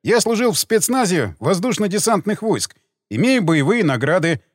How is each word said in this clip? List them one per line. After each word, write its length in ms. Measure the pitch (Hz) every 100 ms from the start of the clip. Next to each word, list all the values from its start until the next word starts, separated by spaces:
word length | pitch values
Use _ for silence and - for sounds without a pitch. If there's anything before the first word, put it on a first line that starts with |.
Я 160 | - 226
служил 320 | 226 226 247
в 80 | 165
спецназе 760 | - 220 - 262 208 180 104 78
воздушно-десантных 1000 | 147 185 247 190 208 196 226 208 190 208
войск. 340 | 220 135 - _ _ _ _
Имею 320 | 107 240 262
боевые 400 | 165 160 139 233
награды. 580 | 170 127 135 180 165 147 _